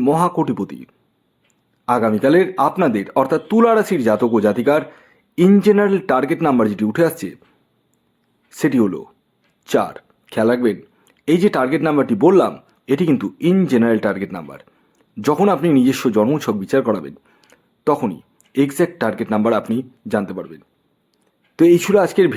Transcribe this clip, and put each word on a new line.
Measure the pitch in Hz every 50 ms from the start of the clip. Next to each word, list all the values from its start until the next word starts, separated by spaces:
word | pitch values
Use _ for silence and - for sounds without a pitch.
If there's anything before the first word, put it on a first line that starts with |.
| 123 139
মহাকোটিপতি। | 156 160 175 175 - 160 160 - 113 95 98 - 73 62 64 - _ _ _ _ _ _ _ _ _ _ _ _ _ _ _ _ _ _ _ - 120
আগামীকালের | 120 110 113 107 104 131 135 156 180 190 185 - - 135
আপনাদের, | 151 - 190 175 139 110 101 95 - - 135
অর্থাৎ | 135 135 160 156 - -
তুলা | 214 226 226 233 226
রাশির | 220 - - 196 151 117 110
জাতক | 107 107 123 117 117
ও | 110 101
জাতিকার | 104 101 123 113 139 147 156 143 - - _ _ _ _ _ _ _ _ - 175
in | 190 202 202 -
general | 208 202 202 208 196 196 180 - -
টার্গেট | 131 131 135 139 160 135 160
নাম্বার | 147 131 120 110 104
যেটি | 101 95 107 107
উঠে | 104 165 165 165
আসছে, | 165 - - 90 - - _ _ _ _ _ _ _ _ _ _ _ _ _ _ _ _ _ _ _ _ _ _ - -
সেটি | - 147 131 123 110
হলো | 98 87 - - - _ _ _ _ _ _ _ _ _ _ _ -
চার। | - 120 98 80 - - _ _ _ _ _ -
খেয়াল | - 117 110 113
রাখবেন, | 123 123 123 110 98 87 - _ _ _ _ _ _ _ - -
এই | 160 180
যে | 185 208 -
টার্গেট | 147 131 127 151 156 147 156
নাম্বারটি | 147 143 127 123 117 98 131
বললাম, | 175 196 175 120 98 76 - _ _ _ _ _ -
এটি | 139 143 185 160
কিন্তু | 139 110 101 95 - - 135 170
in | 185 190 180 139
general | 127 117 113 120 113 107 -
টার্গেট | 104 95 95 98 85 92
নাম্বার। | 87 78 69 69 - - _ _ _ _ _ _ _ _ _ -
যখন | - 104 143 151 147 196 202 185
আপনি | 180 175 170 147 131
নিজস্ব | 123 135 123 - - 127 101
জন্মছক | 107 104 123 151 147 - - 110 101 95
বিচার | - - 135 120 120
করাবেন, | 104 92 73 69 78 - _ _ _ _ _ _ _ _ _ _ _ _ -
তখনই | 151 147 - 139 104 90 - - _ _ _ _ _ -
এক্স্যাক্ট | 135 143 139 - - 175 170 - -
টার্গেট | 120 110 98 - 113 - 110
নাম্বার | 104 104 117 117 104
আপনি | - - 113 123 135 - _ _ - 107
জানতে | 98 110 101 - 95 95
পারবেন। | - - 80 73 _ _ _ _ _ _ _ _ _ _ _ _ _ _ _ _ _ _ _
তো | - 165
এই | 175 175 170
ছিল | - - 196 202
আজকের | 180 156 - 202 185 156 113